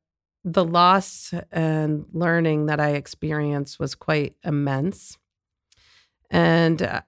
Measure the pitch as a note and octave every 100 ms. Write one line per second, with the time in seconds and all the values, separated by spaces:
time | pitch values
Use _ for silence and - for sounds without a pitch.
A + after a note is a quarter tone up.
0 | _ _ _ _ F#3 E3+ E3+ E3+ F3 F#3+
1 | F#3+ - - E3+ - E3+ D#3+ D#3 D3+ D3+
2 | - D#3+ F3 E3 E3 D3+ D3+ D3+ D3 D3
3 | C#3+ - D3+ D3+ D3 C#3+ C#3 - C#3+ -
4 | - D#3 C#3 - - D3 C#3+ C3+ D#3+ G3
5 | - - _ _ _ _ _ _ _ _
6 | _ _ _ E3+ E3+ E3 E3 D#3+ - -